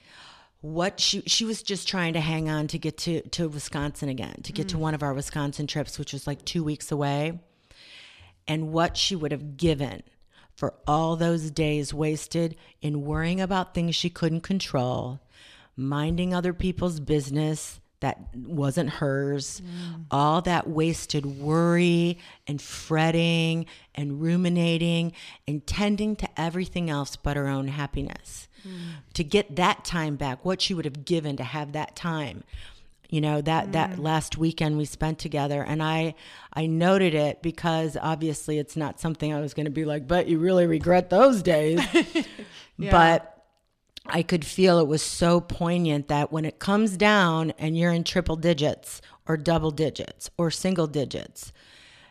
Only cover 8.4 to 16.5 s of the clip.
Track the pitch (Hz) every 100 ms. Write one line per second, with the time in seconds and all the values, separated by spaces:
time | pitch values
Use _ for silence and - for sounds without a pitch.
8.4 | - 156 156 165 151 - - 185 147 143
9.4 | 147 139 165 143 127 87 - _ _ _
10.4 | _ - 139 - - 151 165 165 170 165
11.4 | 156 147 151 151 139 147 156 151 - 165
12.4 | 165 160 - _ 151 147 143 156 165 185
13.4 | 185 190 180 175 170 160 175 - 165 165
14.4 | - 190 - 139 123 120 127 139 _ -
15.4 | - - - - 135 143 156 170 180 180
16.4 | 180